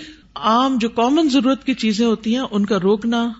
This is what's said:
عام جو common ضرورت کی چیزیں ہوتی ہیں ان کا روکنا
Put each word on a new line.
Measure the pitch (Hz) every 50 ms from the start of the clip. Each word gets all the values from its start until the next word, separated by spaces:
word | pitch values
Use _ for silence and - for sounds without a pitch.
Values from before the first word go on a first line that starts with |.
| - - - - - _ -
عام | - 143 208 226 240 262 269 269 233
جو | 226 226
common | - 233 233 247 285 330 330 285
ضرورت | 247 277 214 262 269 - -
کی | 269 247
چیزیں | - 226 220 202 196 240
ہوتی | 233 214 220 - 220 226
ہیں | 262 262 -
ان | 202 208 208
کا | - 220 190
روکنا | 170 196 214 196 - 233 233 233 233 233 220